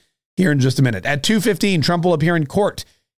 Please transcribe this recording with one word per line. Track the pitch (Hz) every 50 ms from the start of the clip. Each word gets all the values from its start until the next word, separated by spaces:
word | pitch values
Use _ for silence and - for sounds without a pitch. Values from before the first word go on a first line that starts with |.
| _ _ _ _ _ _ _
here | - 185 185
in | 147 143
just | 127 131 131 -
a |
minute. | 135 123 110 95 87
At | - 143 143
two | - - 220 220
fifteen, | 180 240 202 160 - 202 190 165
Trump | 131 - 175 170 165
will | 180 175
appear | 151 147 170 175
in | 170 156 135
court, | - 190 208 185 - - - _ _ _ _ _ _